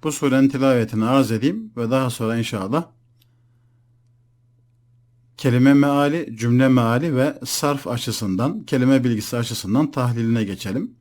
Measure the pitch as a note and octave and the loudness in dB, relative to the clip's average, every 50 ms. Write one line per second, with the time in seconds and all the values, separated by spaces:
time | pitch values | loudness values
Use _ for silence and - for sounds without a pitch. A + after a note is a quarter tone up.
0 | - D#3 C#3+ - D3+ C#3+ B2+ C3 C3+ C#3 C3+ C3 C3+ C3+ C3 A#2+ A2+ A2 - A2 | -4 -6 -6 -2 0 2 4 4 4 2 2 2 2 2 4 2 0 0 -2 -2
1 | A2 A#2 C3 C#3 C3 A2 A2+ A2 A#2 C#3+ F#3 A3+ A3 - _ A#2+ A#2 A2+ B2+ C3 | 0 2 2 2 2 2 -2 0 0 -2 -2 -4 -10 -12 _ -6 -4 -2 0 0
2 | C3 B2 A#2 - A#2+ A2 A2+ A#2 A2+ - - G#2 F#2+ G2 B2 D#3+ E3+ - _ _ | 0 -2 -4 -4 -4 -2 -2 -2 -4 -4 -6 -6 -4 -2 -4 -4 -4 -6 _ _
3 | _ _ _ _ _ _ _ _ _ _ _ _ _ _ _ _ _ _ _ _ | _ _ _ _ _ _ _ _ _ _ _ _ _ _ _ _ _ _ _ _
4 | _ _ _ _ _ _ _ _ _ _ _ _ _ _ _ _ _ _ _ _ | _ _ _ _ _ _ _ _ _ _ _ _ _ _ _ _ _ _ _ _
5 | _ _ _ _ _ _ _ - - C3+ A#2 B2 B2+ C3+ C#3 C#3+ C#3+ C#3+ C#3+ C#3+ | _ _ _ _ _ _ _ -4 -2 0 2 4 6 6 6 6 4 4 2 2
6 | C#3+ C#3+ D3 E3+ D#3 - A2+ A2 A#2 A#2+ A#2+ B2 C3 C3 C3 B2 A#2 A2+ A#2 B2 | 2 0 0 -2 -6 -8 -8 -4 0 2 4 4 4 4 4 4 4 2 2 0
7 | D#3 E3+ C#3+ B2+ C3 D3+ - - - - - - - - C#3+ - - F2 A#2+ A#2 | 0 0 0 0 0 0 -2 -6 -10 -8 -6 -2 -2 -2 -2 -2 -4 -6 -6 -6
8 | - - G#2+ - A2 G2 F#2+ F#2 A#2 C#3+ F#3 - - - D3 C3 B2+ B2+ C3+ C3+ | -4 -6 -6 -4 -4 -2 -2 0 -2 -2 -4 -6 -6 -4 0 2 4 4 4 4
9 | B2 B2+ A#2 G#2+ G#2+ - - A#2+ A#2 - A#2+ - - F#2+ G#2 C3+ D#3 D3 - C#3 | 2 2 0 -2 -4 -6 -4 -4 -4 -4 -6 -8 -4 -2 0 0 0 0 -2 -2
10 | B2 B2 A#2 A#2 A#2 A2+ A#2 A2+ A2 G2 F#2+ - - G2+ F#2+ C3 F#3+ B3+ - _ | -2 -2 0 0 0 0 0 0 -2 -4 -6 -8 -8 -6 -6 -6 -6 -8 -12 _